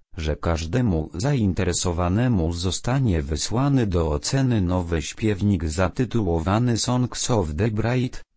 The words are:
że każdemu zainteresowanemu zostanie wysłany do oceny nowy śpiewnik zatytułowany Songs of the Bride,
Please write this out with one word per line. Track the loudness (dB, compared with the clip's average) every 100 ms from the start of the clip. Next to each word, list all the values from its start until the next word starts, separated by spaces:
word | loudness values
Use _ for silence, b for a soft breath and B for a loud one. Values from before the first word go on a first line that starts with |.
| _ -6
że | -4 -2
każdemu | -2 -2 -2 0 2 0 -2
zainteresowanemu | -4 -2 2 0 2 0 0 0 0 0 2 2 2 0
zostanie | 0 -2 -2 -2 0 2 0
wysłany | 0 -2 -2 0 2 2 2
do | 2 0
oceny | 0 0 0 2 2
nowy | 2 0 0 -2
śpiewnik | -4 -4 -2 0 2 2 0
zatytułowany | 0 0 0 -2 0 0 0 2 2 2 0
Songs | 0 0 0 -2 0
of | 2 0 0
the | 0
Bride, | 0 0 0 -2 -6 -14